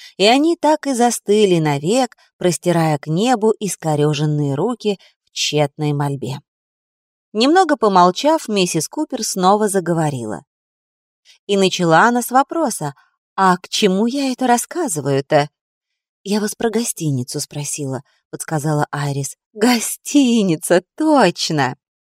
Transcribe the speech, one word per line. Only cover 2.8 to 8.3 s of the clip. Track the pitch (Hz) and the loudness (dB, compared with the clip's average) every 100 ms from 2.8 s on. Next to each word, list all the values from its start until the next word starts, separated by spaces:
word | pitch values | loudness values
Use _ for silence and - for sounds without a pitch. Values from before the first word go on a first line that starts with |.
| 160 151 | 0 -2
к | - | -2
небу | 160 240 240 220 - | -2 0 2 0 0
искореженные | 196 - 160 151 147 147 151 151 143 | -6 -6 -4 0 0 0 -2 0 -2
руки | 139 202 247 208 190 _ _ _ | -2 -4 -4 -6 -6 _ _ _
в | |
тщетной | - - 147 143 - 147 | -8 -2 0 -2 -2 -4
мольбе. | 143 143 139 135 139 - _ _ _ _ _ _ _ _ | -2 -4 -6 -8 -10 -16 _ _ _ _ _ _ _ _
Немного | 208 262 349 359 285 | 0 2 4 2 2
помолчав, | 214 190 180 185 285 | 2 4 4 2 0